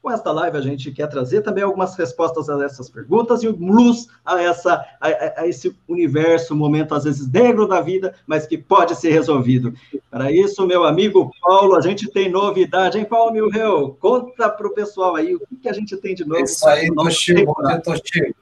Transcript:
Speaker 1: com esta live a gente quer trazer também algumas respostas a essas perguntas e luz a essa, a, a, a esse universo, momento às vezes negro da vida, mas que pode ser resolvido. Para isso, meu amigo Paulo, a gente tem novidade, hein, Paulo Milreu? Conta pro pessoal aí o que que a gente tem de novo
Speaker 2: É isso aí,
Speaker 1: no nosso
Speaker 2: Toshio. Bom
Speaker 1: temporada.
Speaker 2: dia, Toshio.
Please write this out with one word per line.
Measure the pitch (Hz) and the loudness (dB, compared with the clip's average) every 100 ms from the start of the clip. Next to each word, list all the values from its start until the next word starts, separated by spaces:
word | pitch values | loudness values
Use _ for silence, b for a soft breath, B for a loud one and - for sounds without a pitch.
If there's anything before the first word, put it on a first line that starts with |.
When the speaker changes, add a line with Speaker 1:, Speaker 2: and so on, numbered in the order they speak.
| 254 | -6
Speaker 1:
com | |
esta | 226 175 | -6 -4
live | 156 170 151 | -2 -2 -2
a | |
gente | 135 143 151 | -4 -6 -10
quer | 131 147 | -8 -6
trazer | 139 123 208 | -4 -2 -2
também | 208 190 | -2 -2
algumas | 196 190 185 - | -2 -2 -4 -4
respostas | 165 - 165 160 151 | -6 -2 -2 -2 -4
a | 143 | -4
essas | 143 131 123 | -4 -8 -18
perguntas | 113 117 208 226 240 | -16 -2 0 2 0
e | 220 | 0
luz | 175 180 214 240 226 - b | -4 4 6 6 2 -6 b
a | - 180 | -4 0
essa, | 175 170 180 170 B B | 0 0 0 0 B B
a, | 151 | -2
a, | 151 156 - | -2 -4 -4
a | 165 | -6
esse | 165 180 - - | -4 -6 -8 -8
universo, | 175 160 143 165 165 - 151 | -2 0 2 2 2 0 -2
momento | 151 151 151 | 0 0 0
às | 147 147 | -2 -2
vezes | 139 135 | -4 -2
negro | 160 247 214 202 | 4 4 4 2
da | 185 | 0
vida, | 160 190 185 b - | 0 -4 -4 b -4
mas | 156 151 | -4 -4
que | 156 | -8
pode | - 190 170 165 | 2 2 4 0
ser | 165 | 2
resolvido. | 156 151 139 120 127 117 117 B 139 _ | 2 2 0 2 2 0 -8 B -14 _
Para | 123 135 | -6 0
isso, | 165 202 202 185 | 2 2 0 0
meu | 180 160 | 2 2
amigo | 160 208 190 131 - | 2 4 2 2 -2
Paulo, | 180 190 196 175 | 4 6 6 4
a | |
gente | 156 202 214 | 2 -4 -4
tem | 196 190 | -2 0
novidade, | 185 202 190 165 180 190 214 | 0 0 0 0 2 0 -2
hein, | 208 | -2
Paulo | 226 226 | 0 2
Milreu? | 220 214 214 220 170 135 - | 2 -2 0 0 0 -2 0
Conta | 190 247 240 - 214 | 0 0 -2 -2 -2
pro | - 208 202 | -2 -6 -6
pessoal | 202 - 185 160 | -8 -2 -2 0
aí | 165 | -2
o | 175 | -4
que | - 262 | -8 -12
que | 233 | -8
a | |
gente | 208 214 196 | -8 -8 -10
tem | 202 | -8
de | 185 | -8
novo | 151 165 | -4 -4
Speaker 2:
É | |
isso | - - 151 | -4 0 2
aí, | 147 165 | 4 0
Speaker 1:
no | 160 | 0
nosso | 170 | 0
Speaker 2:
Toshio. | 165 - 175 | 0 2 4
Bom | 143 | 2
Speaker 1:
temporada. | 147 139 139 | 0 -2 -2
Speaker 2:
dia, | |
Toshio. | - 165 - - 139 - | -4 -6 -4 -4 -4 -6